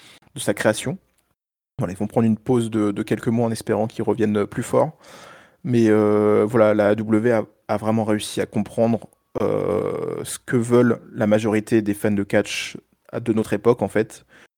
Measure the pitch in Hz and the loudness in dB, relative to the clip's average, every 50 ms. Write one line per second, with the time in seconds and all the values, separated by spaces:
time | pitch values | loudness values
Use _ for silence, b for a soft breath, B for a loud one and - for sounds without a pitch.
0 | B B B B B B _ - - - 101 - - 113 110 - - 127 170 - | B B B B B B _ -6 -6 -4 -4 0 0 0 0 0 -4 -8 -8 -10
1 | _ _ _ _ _ _ _ _ _ _ _ _ _ _ _ - 135 87 92 - | _ _ _ _ _ _ _ _ _ _ _ _ _ _ _ -6 -6 -6 -6 -6
2 | 104 104 - 120 113 113 110 107 - - 127 120 117 113 107 110 107 104 101 107 | -8 -2 0 2 2 2 2 0 0 0 0 0 0 0 -2 -2 0 0 -2 -4
3 | 107 - 117 104 - 127 113 117 120 113 113 - - - 107 101 110 107 - - | -4 -2 -4 -2 -2 -2 0 0 0 -2 -4 -6 -4 -4 -2 -2 -2 -4 -4 -4
4 | 113 113 104 - 107 104 104 104 101 - - - 117 - - 127 127 156 - B | -2 -2 0 0 0 0 0 0 -2 -2 -6 -8 -6 0 2 2 2 2 -2 B
5 | B B B B B B B B B B B B - 127 123 120 113 110 107 107 | B B B B B B B B B B B B -6 0 2 4 4 6 6 4
6 | 107 104 104 104 104 104 104 107 104 107 120 117 110 107 104 107 104 101 107 110 | 4 4 4 2 4 4 4 4 2 2 4 4 4 4 4 4 2 2 2 0
7 | 107 107 110 107 110 123 117 110 101 - _ _ _ - 117 120 110 110 110 113 | 0 0 0 2 2 2 2 2 0 -4 _ _ _ -6 -4 -2 -2 0 0 0
8 | 110 107 107 107 101 - - - 95 - - 113 101 - - - 113 113 117 104 | 0 0 -2 -2 -4 -6 -6 -6 -6 -4 -4 -4 -4 -4 -2 0 0 0 0 -2
9 | - - _ _ _ _ - - - 101 104 104 95 92 95 95 95 98 90 80 | -4 -12 _ _ _ _ -6 -4 -2 -2 -2 -2 -2 -2 -2 -2 -2 -4 -6 -6
10 | 82 85 82 80 - - - - - - - 123 113 120 120 120 123 120 113 - | -6 -8 -8 -8 -10 -10 -12 -12 -6 -4 -2 -2 0 2 4 4 4 4 2 -2
11 | - - - 113 113 104 107 107 110 110 104 110 104 - 117 113 104 101 101 - | -4 -10 -6 -4 0 2 2 2 2 0 0 -2 0 0 0 0 2 0 -2 -2
12 | - 107 104 101 98 - - 104 104 - - - - - - - - _ _ _ | -2 -2 0 -2 -2 0 0 0 0 0 -6 -8 -8 -10 -12 -16 -20 _ _ _
13 | _ - - 120 117 120 110 110 107 - 110 101 - 117 120 - 104 98 - 107 | _ -14 -12 -6 -4 -2 -2 -2 -2 -2 -4 0 2 2 2 2 -2 -2 -2 -2
14 | 113 - - - - b b b b b _ | -2 -2 -6 -16 -20 b b b b b _